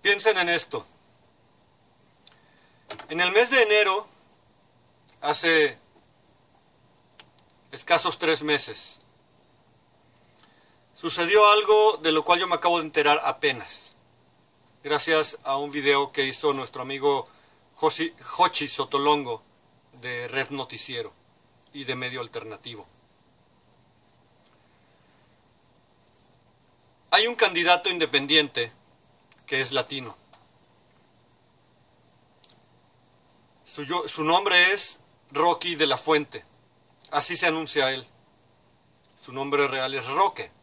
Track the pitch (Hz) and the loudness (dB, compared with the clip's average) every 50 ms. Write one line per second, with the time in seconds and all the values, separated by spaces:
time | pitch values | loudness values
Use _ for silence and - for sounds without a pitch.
0 | - 196 202 202 - 220 208 190 175 170 170 165 - - - 120 - - _ _ | 2 2 0 4 2 2 2 2 0 0 0 -2 -2 -6 -10 -10 -10 -14 _ _
1 | _ _ _ _ _ _ _ _ _ _ _ _ _ _ _ _ _ _ _ _ | _ _ _ _ _ _ _ _ _ _ _ _ _ _ _ _ _ _ _ _
2 | _ _ _ _ _ - _ _ _ _ _ _ _ _ _ _ _ _ - - | _ _ _ _ _ -20 _ _ _ _ _ _ _ _ _ _ _ _ -18 -16
3 | - - 156 170 180 180 190 214 247 247 269 262 226 208 214 214 208 196 190 208 | -14 -10 -2 -2 -2 4 4 4 4 6 4 4 6 6 6 4 6 4 2 0
4 | 220 - _ _ _ _ _ _ _ _ _ _ _ _ _ _ _ _ _ _ | -4 -8 _ _ _ _ _ _ _ _ _ _ _ _ _ _ _ _ _ _
5 | _ - _ _ - 147 147 - - 170 165 156 151 143 - - _ _ _ _ | _ -20 _ _ -2 -2 -2 0 2 2 4 4 4 2 0 -8 _ _ _ _
6 | _ _ _ _ _ _ _ _ _ _ _ _ _ _ _ _ _ _ _ _ | _ _ _ _ _ _ _ _ _ _ _ _ _ _ _ _ _ _ _ _
7 | _ _ _ - - _ _ _ _ _ _ _ _ _ - - - - 170 160 | _ _ _ -20 -20 _ _ _ _ _ _ _ _ _ -16 -14 0 0 2 2
8 | - 175 156 - 175 156 160 - 147 151 151 139 - - 107 - - - - - | 2 -2 -4 -2 0 0 0 0 0 -2 -2 -2 -2 -6 -8 -10 -12 -12 -14 -18
9 | _ _ _ _ _ _ _ _ _ _ _ _ _ _ _ _ _ _ _ _ | _ _ _ _ _ _ _ _ _ _ _ _ _ _ _ _ _ _ _ _
10 | _ _ _ _ _ _ _ _ _ _ _ _ _ _ _ _ _ _ _ - | _ _ _ _ _ _ _ _ _ _ _ _ _ _ _ _ _ _ _ -10
11 | - 165 - 170 170 170 202 214 208 208 208 214 208 202 214 214 214 214 208 - | -8 -6 -2 -2 2 4 6 8 8 8 8 6 6 4 6 6 6 4 2 2
12 | 156 160 156 156 151 - 175 175 185 165 170 170 - 175 170 170 156 156 - 156 | -2 0 0 0 2 2 2 2 2 -2 -2 -2 0 0 0 0 -2 -2 -2 2
13 | 147 147 147 156 - 139 131 - - 143 127 113 98 - - - - - _ _ | 2 2 2 2 0 -4 -4 -2 -2 -2 -2 -4 -10 -12 -14 -14 -14 -18 _ _
14 | _ _ _ _ _ _ _ _ _ _ _ _ _ _ _ _ - 143 151 143 | _ _ _ _ _ _ _ _ _ _ _ _ _ _ _ _ -6 -4 -2 -2
15 | - 160 160 156 151 - - - - 135 135 139 143 147 139 147 135 143 143 139 | 0 2 2 2 0 -2 -6 -8 -6 -6 -4 -4 -4 -6 -8 -2 0 2 2 2
16 | 143 143 - 147 135 135 131 - - 147 139 135 127 - - 131 127 131 139 135 | 0 -2 -4 -4 -4 -4 -4 -2 -2 -2 -2 -2 -6 -10 -10 -12 -10 -10 -8 -2
17 | 135 143 139 131 - - - - _ _ _ _ _ _ _ - 156 156 - - | 0 0 0 0 -4 -8 -20 -20 _ _ _ _ _ _ _ -2 -2 0 0 0
18 | 165 165 - - - - - - 180 180 - - 147 139 - - 135 - - 139 | -4 -6 -8 -14 -16 -10 0 2 2 2 2 -2 -2 -2 -4 -6 -6 -4 -4 0
19 | 143 151 151 147 139 123 113 107 _ _ _ _ _ _ _ _ _ _ _ 123 | 2 2 2 2 0 -8 -10 -10 _ _ _ _ _ _ _ _ _ _ _ -14
20 | 120 127 123 120 123 120 123 135 131 131 143 135 127 - 123 113 - - 127 120 | -12 -10 -10 -10 -10 -6 -4 -6 -4 -4 -6 -10 -10 -10 -10 -10 -10 -8 -8 -10
21 | 110 107 _ _ _ _ _ _ _ _ _ _ _ _ - 143 135 131 127 127 | -10 -12 _ _ _ _ _ _ _ _ _ _ _ _ -18 -14 -10 -8 -8 -6
22 | 127 123 127 127 120 113 - 117 107 110 107 - - 120 117 101 92 _ _ _ | -8 -8 -8 -10 -12 -10 -12 -14 -12 -12 -18 -16 -16 -18 -18 -18 -20 _ _ _
23 | _ _ _ _ _ _ _ _ _ _ _ _ _ _ _ _ _ _ _ _ | _ _ _ _ _ _ _ _ _ _ _ _ _ _ _ _ _ _ _ _
24 | _ _ _ _ _ _ _ _ _ _ _ _ _ _ _ _ _ _ _ _ | _ _ _ _ _ _ _ _ _ _ _ _ _ _ _ _ _ _ _ _
25 | _ _ _ _ _ _ _ _ _ _ _ _ _ _ _ _ _ _ _ _ | _ _ _ _ _ _ _ _ _ _ _ _ _ _ _ _ _ _ _ _
26 | _ _ _ _ _ _ _ _ _ _ _ _ _ _ _ _ _ _ _ _ | _ _ _ _ _ _ _ _ _ _ _ _ _ _ _ _ _ _ _ _
27 | _ _ 170 202 220 240 240 226 233 196 175 180 170 175 180 175 - 196 180 175 | _ _ 2 2 2 2 0 0 0 0 2 0 2 2 2 2 2 -6 -4 -4
28 | 160 - - 143 139 139 156 156 147 139 - 123 117 113 - _ _ _ _ _ | -4 -2 -2 -4 -2 2 2 2 2 0 -4 -8 -8 -8 -10 _ _ _ _ _
29 | _ _ _ _ _ _ _ _ _ - 143 131 135 127 135 131 127 - 139 135 | _ _ _ _ _ _ _ _ _ -6 -4 -4 -4 -2 -4 -4 -4 -4 -10 -10
30 | 127 110 - _ _ _ - - _ _ _ _ _ _ _ _ _ _ _ _ | -10 -14 -18 _ _ _ -20 -20 _ _ _ _ _ _ _ _ _ _ _ _
31 | _ _ _ _ _ _ _ _ _ _ _ _ _ _ _ _ _ _ _ _ | _ _ _ _ _ _ _ _ _ _ _ _ _ _ _ _ _ _ _ _
32 | _ _ _ _ _ _ _ _ - - - _ _ _ _ _ _ _ _ _ | _ _ _ _ _ _ _ _ -20 -20 -20 _ _ _ _ _ _ _ _ _
33 | _ _ _ _ _ _ _ _ _ _ _ _ _ - - - 143 135 175 175 | _ _ _ _ _ _ _ _ _ _ _ _ _ -16 -12 -12 -8 -6 -6 -6
34 | 156 - - 160 156 156 170 185 202 202 180 180 180 185 202 208 - - - - | -4 -6 -6 -4 0 2 2 2 2 4 6 6 6 6 4 0 -2 -4 -6 -12
35 | _ _ _ _ _ _ 135 147 160 175 165 170 - 180 170 143 156 139 131 - | _ _ _ _ _ _ -2 2 2 2 2 0 -4 -6 0 0 0 0 0 -2
36 | - 151 156 151 147 - - 113 - _ _ _ _ _ _ _ _ _ _ _ | 0 0 0 0 0 -4 -14 -18 -18 _ _ _ _ _ _ _ _ _ _ _
37 | - - 127 147 147 - 180 165 180 165 156 160 160 143 - 151 135 131 131 127 | -16 -6 -4 -4 -2 -2 -2 0 -2 -2 -2 -2 -6 -4 -2 -2 0 0 -2 -6
38 | 120 _ _ _ _ _ _ _ _ _ _ _ _ _ _ _ _ _ _ _ | -10 _ _ _ _ _ _ _ _ _ _ _ _ _ _ _ _ _ _ _
39 | _ _ _ _ - - 123 135 139 143 143 143 143 135 131 131 131 135 135 135 | _ _ _ _ -20 -14 -10 -8 -4 -2 0 2 2 0 0 -4 -4 -4 -6 -8
40 | 117 127 139 170 196 196 - - - - _ _ | -8 -4 2 2 2 2 2 -6 -14 -14 _ _